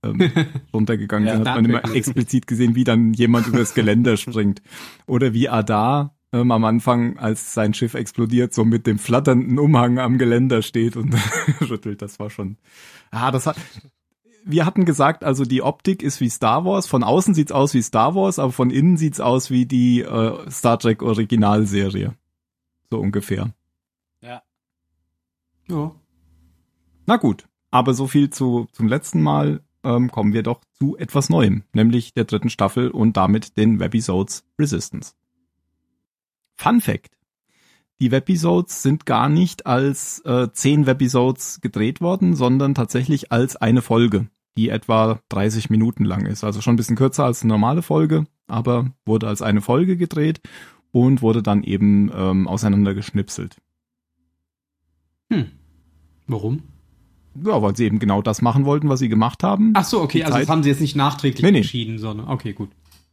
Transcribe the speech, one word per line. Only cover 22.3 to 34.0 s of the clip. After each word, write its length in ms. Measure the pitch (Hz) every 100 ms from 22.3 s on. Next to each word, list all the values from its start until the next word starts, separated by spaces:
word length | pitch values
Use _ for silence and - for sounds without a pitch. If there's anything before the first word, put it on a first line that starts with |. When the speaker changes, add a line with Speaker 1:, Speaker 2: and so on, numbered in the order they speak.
| _ _ _ _ _ _
Speaker 1:
So 80 | 113
ungefähr. 540 | 98 101 - 98 107 - _ _ _ _ _ _
Speaker 2:
Ja. 220 | 120 120 _ _ _ _ _ _ _ _ _ _ _ _ -
Speaker 3:
Ja. 280 | 165 156 - _ _ _ _ _ _ _ _ _ _ -
Speaker 1:
Na 80 | 226
gut, 300 | 127 95 _ _ _
aber 240 | 123 127 127
so 100 | 135
viel 240 | 147 139
zu, 380 | - 127 120 117
zum 160 | - 110
letzten 360 | 135 - 165
Mal, 380 | 151 147 147 147 _ _
ähm, 280 | 135 120 123
kommen 220 | 120 104
wir 100 | 110
doch 180 | 110 120 _
zu 220 | _ 139 -
etwas 320 | - 143 131
Neuem, 340 | 160 110 98 -
nämlich 400 | 107 110 120 113
der 120 | - 113
dritten 240 | 143 123
Staffel 400 | - 98 - 127
und 260 | - 113 101
damit 400 | 95 107 - -
den 220 | 107 107
Webisodes 640 | 87 110